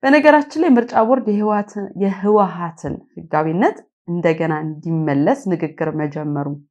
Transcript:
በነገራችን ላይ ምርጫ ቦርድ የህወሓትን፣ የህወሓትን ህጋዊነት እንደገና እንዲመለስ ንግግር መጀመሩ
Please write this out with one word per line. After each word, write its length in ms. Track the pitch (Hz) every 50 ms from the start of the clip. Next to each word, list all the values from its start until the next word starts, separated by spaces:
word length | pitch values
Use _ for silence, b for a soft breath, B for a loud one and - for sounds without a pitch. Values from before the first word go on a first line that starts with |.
| -
በነገራችን 580 | 269 277 302 285 302 294 302 294 294 - 311
ላይ 100 | 320 349
ምርጫ 220 | 262 240 233 240 - - 220
ቦርድ 240 | 220 254 262 220 214
የህወሓትን፣ 580 | 208 208 208 214 214 208 208 208 - 208 202 196 - 170
የህወሓትን 960 | 196 196 190 196 190 208 214 214 202 180 170 170 175 170 165 - - 147 - - - _
ህጋዊነት 640 | _ - 165 160 - 151 156 160 160 175 226 359 427 - - _ _ _ _ -
እንደገና 460 | 170 175 170 170 160 160 165 160 156 151
እንዲመለስ 840 | 151 156 156 151 160 170 165 160 160 151 143 139 143 180 262 269 - 190
ንግግር 420 | 180 160 170 156 147 - 165 156 156
መጀመሩ 520 | 156 151 151 147 156 151 151 147 143 143 143 143 143 143 _